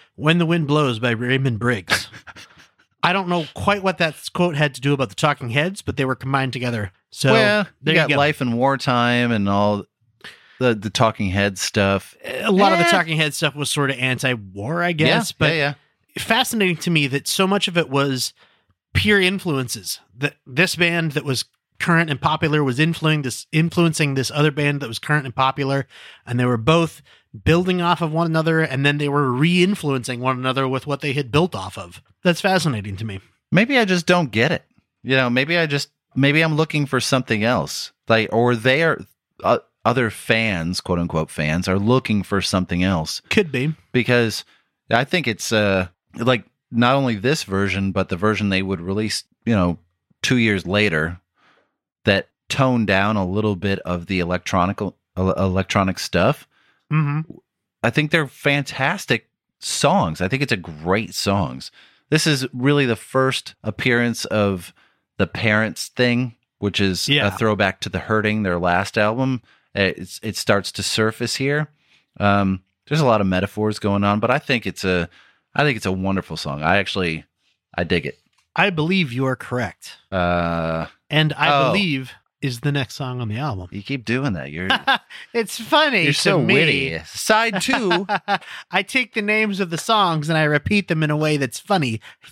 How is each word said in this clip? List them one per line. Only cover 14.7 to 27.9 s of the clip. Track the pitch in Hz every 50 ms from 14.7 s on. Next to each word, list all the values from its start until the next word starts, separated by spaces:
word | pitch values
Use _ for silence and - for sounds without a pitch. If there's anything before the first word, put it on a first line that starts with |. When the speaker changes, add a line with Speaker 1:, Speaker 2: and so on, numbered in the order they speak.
| 165 170 175
Speaker 1:
I | 175
Speaker 2:
Yeah, | 175
Speaker 1:
guess. | 151 160 156 175 233 220 - -
But | - 156 151 165
Speaker 2:
yeah, | 156 143 143 143 - _ _ _ _ _ _ -
yeah. | - -
Speaker 1:
fascinating | - 226 240 262 - - 226 196 185 170
to | - - 175
me | 170 151 143
that | 131 131 143 -
so | - - - 190
much | 185 196 202 - -
of | 170 175
it | 160 131
was | 131 139 139 143 135 127 - - - _ _ _ _ _ _ _ _ _ _ _ -
peer | - - 208 208 202
influences. | 185 180 196 190 - 185 147 135 127 117 - 107 90 - - - _ _ 92
That | 120 139 143 - _ _
this | - 127 135 180 180 -
band | 165 175 170 170 170 160 160 135
that | 151 147
was | 147 131 120 - _ _ _ _ _ _ -
current | - 175 170 165 170 156
and | 143 123
popular | - 160 156 156 175 156 147 151 147
was | 135 120 127
influencing | 156 165 165 - 156 156 156 151 139
this, | 123 - - - -
influencing | - 156 165 170 - 175 170 165 156 - 160 143 135
this | 135 127 -
other | - 151 147 151
band | 135 151 147 143 143 139 143
that | 113
was | 113 -
current | - - 151 151 135
and | 135 110
popular, | - 131 131 135 147 139 135 139 139 131 _ - - - - - - -
and | - 120 120
they | 123
were | 123 123 113
both | 110 135 160 170 165 156 - - - _ - _ _ _ - 107 -
building | 151 156 170 180 185 180 180
off | 175 170